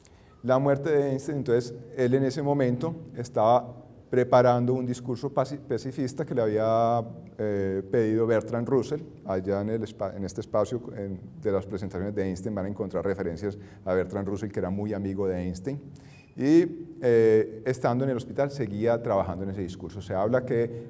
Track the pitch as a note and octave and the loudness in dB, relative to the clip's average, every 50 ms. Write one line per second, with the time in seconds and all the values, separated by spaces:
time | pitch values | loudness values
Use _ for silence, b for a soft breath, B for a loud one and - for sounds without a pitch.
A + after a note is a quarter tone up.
0 | b b b b b b b b - A#2+ B2+ C3+ C#3 C#3+ C#3 C#3 C#3+ E3 D3+ C#3+ | b b b b b b b b 2 4 4 4 6 4 2 2 2 2 2 4
1 | C#3 C#3 C3+ C3 C3+ - D3+ C#3 B2+ B2 A#2 B2 B2+ - - - - - - C3 | 4 2 0 -2 -4 -4 -6 -4 0 2 2 2 2 0 -8 -14 -16 -8 -2 0
2 | B2+ B2 C3+ C#3 C3+ C3 B2 D#3 C#3 C#3+ C#3+ C#3+ C3 B2 A#2+ A#2+ D#3+ E3 E3+ - | 2 4 4 4 2 2 0 0 0 0 2 2 2 2 0 0 -2 -4 -6 -8
3 | - - - - A#2+ - - A#2 G#2+ A2+ B2 B2 - - - - - - - - | -12 -14 -10 -10 -8 -4 0 4 6 6 6 4 4 0 -12 -18 -18 -20 -20 -20
4 | - - B2 B2 B2 B2 C3 B2 B2 B2 B2 B2 B2 B2 B2+ B2+ B2 A#2+ B2 - | -8 0 2 2 4 6 6 6 8 8 6 4 4 2 0 0 -2 -4 -6 -6
5 | B2 C3 A#2+ - C#3+ C3+ C3 C#3+ C3 - D3 C3+ - - B2+ G#2+ - C3+ C3 D#3 | -6 -6 -6 -4 -6 -4 -2 -2 -2 -2 -4 -10 -6 -4 -4 -4 -4 -6 -6 -4
6 | C3+ A#2+ B2+ - D#3 - D3+ B2 A2+ A2 G#2+ G#2+ A2 A2+ A2+ A2+ A#2 A2+ A#2+ A#2+ | -4 -4 -4 -4 -6 -4 0 0 0 2 2 2 2 2 2 4 4 2 2 0
7 | A2+ A#2 - - - - - - G#2+ G#2+ G2+ G2+ G2 F#2+ F#2+ G2 F#2+ G2 - A#2+ | -2 -4 -10 -16 -18 -14 -8 -4 -4 -2 0 0 0 0 0 -2 -2 0 2 2
8 | A2 A2 A2 A2 A2+ A2 A2+ G#2+ G#2+ A2 A#2 A#2 A#2 - C3+ B2+ A2 - D3+ D#3 | 2 4 4 2 4 4 2 2 2 0 -2 -4 0 2 2 2 2 0 -4 -6
9 | D#3+ - - - - - F#2+ F#2+ F#2 G2 G2 G2 G2+ G#2+ A2+ A2+ G#2 G2 - - | -8 -10 -18 -12 -6 -4 -2 -2 0 0 0 0 0 -2 -2 -4 -4 -6 -6 -6
10 | G#2 F#2+ - G2 G2 F2+ - A#2 G#2 - - G#2+ G#2 - B2 A#2 A#2+ - - G#2 | -6 -6 -6 -6 -8 -8 -6 -8 -6 -2 0 0 0 0 -2 -6 -8 -8 -10 -8
11 | G2 G2 F#2+ F#2 - - - E2 - G#2+ G2 F#2+ F#2 G2 G#2+ F2+ G2 F2+ - F2 | -6 -6 -8 -8 -12 -14 -12 -6 -2 0 0 0 -2 -2 -6 -6 -6 -6 -6 -4
12 | F#2+ G#2 G2+ G#2 F#2+ F#2+ F2+ F#2 - A#2 G#2+ G2 F#2 G2+ G#2 - G#2 F#2 F#2 F2 | -4 -4 -2 -2 -2 -2 -2 -4 -4 -4 -4 -4 -4 -4 -4 -6 -6 -4 -4 -2
13 | E2 G2 F#2 F#2+ F#2 E2+ E2 D#2+ G#2 G2+ G2+ G#2 B B B B B F#2 F#2 F#2 | -2 -2 -2 -2 -2 -4 -4 -4 -4 -6 -6 -6 B B B B B 0 2 2
14 | F2+ F2+ G2 G2+ G2 F#2+ G2+ F#2 A2 G2+ - G#2+ F#2 F2+ F#2+ G2+ G#2 G#2+ G#2+ G2 | 2 0 -2 -4 -4 -4 -4 -4 -6 -6 -4 -4 -2 -2 -2 -2 -4 -4 -4 -4
15 | G2+ G2 F#2+ G2 G2+ F#2+ F2+ F2+ F2+ F2+ F2+ F2+ - C3 C#3+ C#3+ - - B B | -4 -4 -2 -2 -2 0 0 -2 -2 -4 -4 -6 -6 -6 -6 -8 -10 -14 B B
16 | B B B B B B B - B2+ C#3+ D#3+ E3+ F3+ E3+ - - - - - - | B B B B B B B -2 2 6 6 6 6 4 0 -8 -12 -14 -8 -2
17 | B2+ B2 A#2 A2+ A2+ A2 A2 A2 G#2+ - - - - B2+ B2+ B2 - B2 A#2+ B2+ | 2 4 6 8 8 8 8 6 4 2 -2 -6 -4 -4 -2 0 0 0 0 0
18 | C3+ C3+ B2+ A#2 A#2+ A#2 G#2 C3+ C#3 C#3+ C#3+ C#3+ A#2+ G2+ G2+ G#2 A2+ A#2 A#2 A2+ | 0 0 -2 -4 -4 -6 -2 -2 -2 -2 -2 -4 -6 -4 -4 -2 0 2 2 2
19 | A#2+ B2 G2+ G2 F2 F#2 F2 F#2 F#2+ G2 G2 G#2 F#2 E2+ F#2 G2 F#2 E2+ F#2+ G#2 | 2 0 2 2 2 0 -2 -6 -6 -6 -6 -6 -6 -6 -8 -10 -12 -12 -12 -10
20 | - - G2 F#2 G2+ A2+ B2 B2+ A#2+ A#2 B2 A#2 A#2+ A#2 A#2 - - - | -8 -4 -2 0 0 2 2 0 0 0 0 0 0 -2 -4 -8 -12 -8